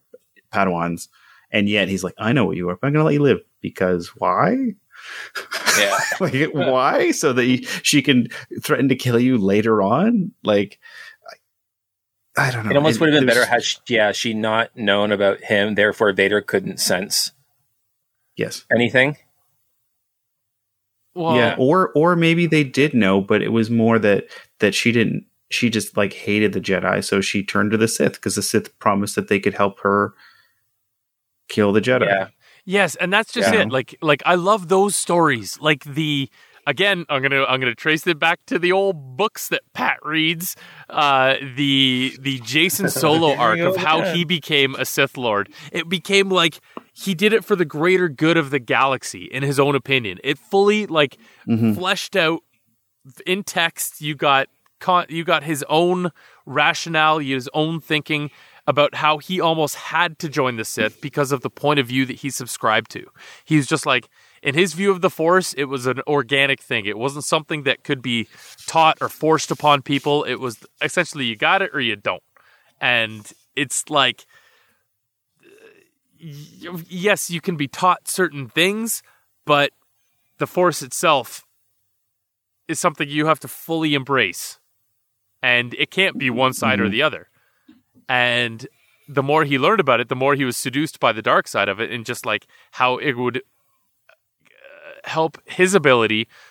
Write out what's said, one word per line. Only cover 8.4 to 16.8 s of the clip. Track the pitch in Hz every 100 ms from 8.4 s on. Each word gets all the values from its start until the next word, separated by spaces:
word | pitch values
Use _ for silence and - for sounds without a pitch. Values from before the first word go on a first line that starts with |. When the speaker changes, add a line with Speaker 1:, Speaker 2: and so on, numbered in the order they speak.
| - -
Speaker 1:
threaten | - 131 135
to | 127
kill | 127 117
you | 127 123
later | 98 104 113 107
on? | 98 127 214 233 170 -
Like, | - 104 101 - - - - - - - _ _ _ _ _ _ _ _ _ -
I, | 135
I |
don't | 123
know. | 107
Speaker 2:
It | 139
almost | 151 113
Speaker 1:
It, |
Speaker 2:
would | 160
have | 147
been | 127
Speaker 1:
there's | 120
Speaker 2:
better | 113
had | 120
she, | - - -
yeah, | 113 104
she | 95 117
not | 107 110 110 117 -
known | 104 101 107
about | 101 101 101
him, | - 104 104 101
therefore | 104 101 107
Vader | 98 98 104
couldn't | - 101 95 -